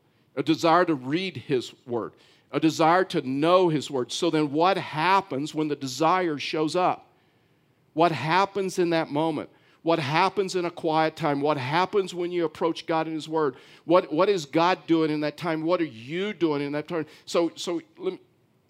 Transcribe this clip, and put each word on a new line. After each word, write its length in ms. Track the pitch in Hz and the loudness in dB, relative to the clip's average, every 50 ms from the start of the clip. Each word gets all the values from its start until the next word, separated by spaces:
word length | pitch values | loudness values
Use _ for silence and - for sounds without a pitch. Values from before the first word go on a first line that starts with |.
| _ _ _ _ _ _ _ | _ _ _ _ _ _ _
a 80 | 131 139 | -4 0
desire 420 | - 160 120 160 165 160 180 185 | 0 0 2 4 4 6 6 4
to 80 | 170 156 | 4 0
read 440 | 131 123 127 147 180 190 185 147 123 | -2 -4 -4 -4 -4 -4 -4 -8 -10
his 360 | - - 143 120 107 - - _ _ 123 | -6 -2 -2 -2 -2 -4 -12 _ _ -6
word, 260 | 117 117 98 78 - _ _ _ _ _ _ _ | -6 -6 -6 -6 -10 _ _ _ _ _ _ _
a 80 | 120 147 | -4 0
desire 440 | 147 160 139 127 165 156 170 185 185 | 0 0 2 4 4 4 6 4 2
to 220 | 190 - 160 127 127 | 0 -2 -4 -4 -4
know 420 | 131 139 151 165 180 190 185 170 | -4 0 2 4 4 6 4 4
his 200 | 156 139 123 - | 2 -2 -4 -4
word. 220 | 143 127 120 117 | -4 -4 -4 -4
So 180 | - - 180 170 | -4 -2 -2 0
then 220 | 151 156 151 143 | 0 0 0 0
what 260 | 135 156 165 190 196 180 | 0 2 2 2 2 0
happens 800 | 147 - - 151 160 180 196 196 190 - 135 131 147 156 - | -4 -6 -4 -2 2 2 2 2 2 -2 -6 -6 -6 -6 -4
when 140 | 151 156 151 | -4 -4 -4
the 60 | 143 | -4
desire 640 | 143 139 131 123 127 160 165 180 185 185 165 147 135 | -6 -6 -8 -4 0 2 2 2 2 0 -2 -4 -4
shows 380 | - - - 156 156 151 156 | -6 -6 -2 -2 -2 0 0
up? 320 | 180 180 160 127 - - _ _ _ _ _ _ _ _ _ _ _ _ _ _ _ _ _ _ | 0 0 0 0 -2 -6 _ _ _ _ _ _ _ _ _ _ _ _ _ _ _ _ _ _
What 180 | 156 170 175 | 2 2 2
happens 680 | 160 120 127 156 165 185 196 190 - 202 190 185 - 190 | 2 0 -2 0 2 2 2 2 0 -4 -4 -4 -2 0
in 100 | 175 170 | 0 2
that 220 | 165 160 156 127 | 2 0 -2 -2
moment? 400 | 143 143 160 165 156 127 87 - _ _ _ _ _ _ - | -2 -2 -2 -2 -2 -4 -6 -10 _ _ _ _ _ _ -2
What 160 | 160 165 160 | 0 0 0
happens 560 | 143 127 156 165 190 190 - 208 196 185 - | 0 0 2 2 2 2 2 -2 -4 -2 -2
in 100 | 180 175 | -4 -4
a 60 | 170 | -4
quiet 440 | 170 - - 165 156 160 156 156 156 | -6 -4 -2 0 2 2 2 0 0
time? 260 | - 165 147 143 143 | -2 -2 0 0 2
What 160 | 139 151 151 139 | 0 0 0 0
happens 540 | 123 131 147 175 185 185 202 208 190 175 | -2 -2 0 0 0 2 0 -2 -2 -2
when 200 | 175 175 175 175 | -4 -6 -6 -4
you 120 | 175 175 165 | -2 -2 -2
approach 440 | 156 - - 185 165 160 - - - | -2 -2 -2 -2 -2 -2 -4 -4 -2
God 200 | 165 160 160 160 | -2 -2 -2 -4
in 60 | 160 | -6
his 160 | 156 147 156 | -8 -8 -4
word? 260 | 156 160 156 143 127 - - - - - _ | -2 0 0 0 -2 -6 -14 -20 -20 -16 _
What, 260 | 147 170 185 180 139 | 4 4 4 4 4
what 180 | 151 156 190 208 | 2 2 2 4
is 180 | 202 180 147 - | 2 0 -2 -2
God 320 | - 160 170 180 185 170 - - | 2 2 4 4 2 0 0 0
doing 240 | 165 165 160 151 | 2 2 2 0
in 80 | 151 151 | 0 -2
that 160 | 151 147 147 - | -2 -4 -4 -6
time? 240 | 160 175 160 156 156 | -6 -4 -4 -2 0
What 160 | 165 180 180 | 0 0 0
are 60 | 165 | 0
you 480 | 143 113 110 113 131 160 180 196 214 208 | -4 -6 -10 -12 -8 -6 -6 -4 -6 -2
doing 300 | 151 170 156 147 143 147 | -2 0 0 0 0 -2
in 80 | 143 | -4
that 160 | 147 147 151 - | -4 -6 -6 -6
time? 180 | 175 165 151 - - - _ - | -6 -6 -6 -6 -12 -18 _ -2
So, 240 | - 180 170 165 - | 0 0 0 0 -2
so 260 | - - 185 175 160 - _ _ - | -6 -8 -6 -6 -6 -8 _ _ -10
let 140 | - 185 185 | -8 -8 -8
me, 60 | - - _ _ _ _ _ _ _ _ _ | -8 -14 _ _ _ _ _ _ _ _ _